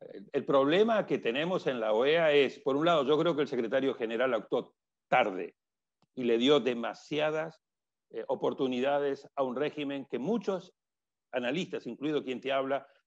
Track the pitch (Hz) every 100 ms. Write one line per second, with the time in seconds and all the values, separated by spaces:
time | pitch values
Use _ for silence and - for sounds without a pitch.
0 | - 101 104 139 - 139 139 175 226 214
1 | 185 135 117 127 165 185 151 123 110 107
2 | 135 165 156 147 127 - 139 135 170 165
3 | 131 151 165 147 139 120 113 135 131 117
4 | 113 117 131 110 - 123 - _ _ _
5 | - 127 113 92 87 - _ _ _ _
6 | _ - 120 117 131 147 120 117 113 101
7 | - 147 151 156 160 - _ _ _ _
8 | _ 113 113 123 131 120 135 127 135 143
9 | 143 135 - - 131 123 147 151 139 139
10 | 123 120 147 233 - 185 185 _ _ _
11 | _ _ _ 127 120 151 - 110 123 117
12 | 143 147 127 123 135 135 135 135 - _